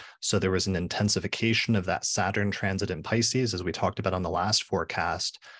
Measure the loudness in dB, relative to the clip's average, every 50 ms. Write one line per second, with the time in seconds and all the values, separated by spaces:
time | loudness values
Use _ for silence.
0 | -18 -18 -14 -8 -2 0 2 2 2 2 2 2 2 0 0 0 -2 -2 0 0
1 | 2 2 2 0 0 -2 -2 0 2 2 2 2 2 2 2 2 2 0 -2 -2
2 | -2 -2 0 0 0 0 0 0 0 0 0 0 -2 -2 0 0 -2 -2 -4 -4
3 | -2 0 2 2 2 2 2 2 0 0 -2 -2 -2 -4 -2 0 0 0 0 0
4 | -2 0 0 0 0 0 0 0 2 2 0 0 0 0 -2 -2 -2 -2 -2 -2
5 | -2 -2 -2 -2 -4 -6 -6 -8 -14 -20 -20 -20